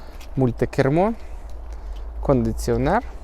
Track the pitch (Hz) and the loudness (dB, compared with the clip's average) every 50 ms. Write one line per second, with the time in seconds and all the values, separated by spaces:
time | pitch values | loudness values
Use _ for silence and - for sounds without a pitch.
0 | - - - - - - - 135 131 123 113 - 117 - - - 127 131 147 170 | -12 -12 -12 -12 -12 -6 0 2 2 2 4 2 0 0 2 2 2 4 4 4
1 | 190 220 233 - - - - - - - - - - - - - - - - - | 4 4 2 -2 -6 -10 -10 -10 -10 -10 -10 -10 -10 -10 -10 -10 -8 -8 -8 -8
2 | - - - - - - 143 123 113 113 113 - - - 117 117 127 147 185 233 | -8 -8 -8 -4 2 4 4 4 4 2 0 0 0 0 2 2 4 2 2 2
3 | - - - - | 0 -2 -10 -10